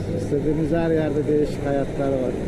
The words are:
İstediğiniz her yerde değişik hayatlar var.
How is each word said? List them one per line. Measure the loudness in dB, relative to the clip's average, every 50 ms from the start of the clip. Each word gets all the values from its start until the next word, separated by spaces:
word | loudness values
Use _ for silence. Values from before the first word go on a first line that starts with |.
| -4 -4 -2 -2
İstediğiniz | -2 0 0 0 2 2 2 2 0 0
her | 2 2 2 2
yerde | 2 2 2 0 0 0 0
değişik | 2 2 2 2 0 -2 -2 -2
hayatlar | 0 0 0 0 -2 -2 -2 0
var. | 0 0 0 0 -2 -2 -4 -4